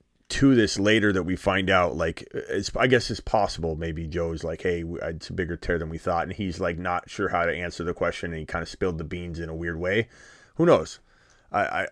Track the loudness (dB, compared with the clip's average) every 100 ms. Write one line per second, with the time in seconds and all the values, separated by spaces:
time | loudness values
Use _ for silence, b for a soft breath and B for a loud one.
0 | _ _ -8 4 6 6 4 4 4 6
1 | 4 2 0 0 2 2 4 4 4 2
2 | -2 -2 -10 -10 -4 -4 -2 2 4 4
3 | 2 -6 0 2 2 -2 -4 -4 -6 -6
4 | -4 -4 -4 -4 -6 -4 -2 -2 -4 -6
5 | -6 -8 -8 -6 -4 -4 -2 -2 -2 -6
6 | -2 -2 -2 -4 -6 -2 -4 -2 -2 -4
7 | -4 -4 0 2 0 0 -6 -4 -6 -2
8 | -2 -2 -8 -8 -6 -6 -6 -4 -2 -2
9 | -6 -8 -8 -8 -8 -6 -6 -4 0 0
10 | -2 b b b b 2 6 6 4 -10
11 | b b b b b 0 0 -2 -4